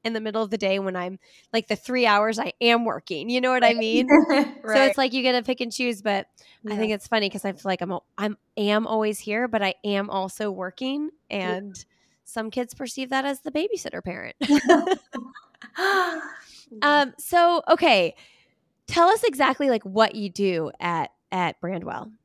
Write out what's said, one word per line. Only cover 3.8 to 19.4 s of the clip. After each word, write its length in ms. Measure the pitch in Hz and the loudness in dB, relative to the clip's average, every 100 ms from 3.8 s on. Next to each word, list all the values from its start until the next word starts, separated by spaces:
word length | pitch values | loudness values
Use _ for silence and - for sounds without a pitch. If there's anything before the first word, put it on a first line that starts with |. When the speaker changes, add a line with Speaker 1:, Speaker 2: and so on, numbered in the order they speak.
| 220 233 254 | 0 0 6
Speaker 2:
<laughs> 560 | 294 - 269 - - | 6 6 2 0 -4
Right. 140 | 220 220 | 0 4
Speaker 1:
So 80 | 269 | 4
it's 120 | - | 4
like 140 | 262 | 0
you 100 | 254 | 0
gotta 220 | 254 247 | 0 0
pick 160 | 233 247 | -2 -4
and 100 | 240 | -4
choose. 320 | - 247 214 | -4 -4 -2
But 260 | 208 196 - _ _ _ 214 | -2 -4 -4 _ _ _ -8
I 60 | |
Speaker 2:
Yeah. 60 | 208 | -2
Speaker 1:
think 160 | 220 | -2
it's 140 | 208 - | -2 -2
funny 220 | 220 202 | -2 -2
'cause 140 | 190 | -4
I 80 | 202 | -8
feel 100 | 196 196 | -6 -4
like 160 | 180 | -4
I'm 100 | 180 | -4
al-, 140 | 185 - - | -6 -10 -6
I'm, 200 | 208 220 _ - | -6 -6 _ -4
am 320 | 208 214 226 | 0 0 0
always 320 | 220 214 208 | 0 -2 -4
here, 300 | - 208 247 | -4 -4 -2
but 120 | 220 | 0
I 140 | 196 - | -2 -2
am 260 | 208 202 202 | -4 -2 -2
also 400 | 196 190 - 214 | -4 -6 -6 -6
working. 600 | 190 185 - 262 277 302 - _ | -6 -10 -6 -6 -4 -6 -10 _
Speaker 2:
Yeah. 260 | 208 185 180 | -6 -4 -6
Speaker 1:
And 300 | 202 185 - _ _ _ | -8 -18 -20 _ _ _
some 260 | - - 220 | -14 -10 -8
kids 240 | 226 247 | -6 -8
perceive 360 | - 254 - 262 | -8 -12 -10 -6
that 160 | 269 277 | -4 -4
as 160 | 269 | -6
the 100 | 311 | -6
babysitter 500 | 285 381 427 - - | -4 -4 -4 -8 -10
parent. 360 | 190 180 - - | -10 -10 -12 -8
<laughs> 600 | 277 294 247 330 339 381 _ - - - _ _ - - | 2 2 6 4 4 -4 _ -16 -16 -20 _ _ -18 -4
Speaker 2:
<laughs> 480 | 381 392 359 320 - - - - - 220 | 0 0 0 -4 -12 -16 -20 -20 -20 -2
Speaker 1:
Um, 320 | 294 294 269 - | 2 4 2 -4
so, 420 | - 349 339 339 - | 0 4 4 2 2
okay. 460 | 320 330 214 170 - - _ _ _ _ _ - | 4 6 4 4 -4 -20 _ _ _ _ _ -6
Tell 220 | - 339 | 4 4
us 140 | 427 | 4
exactly, 460 | 480 269 | 2 2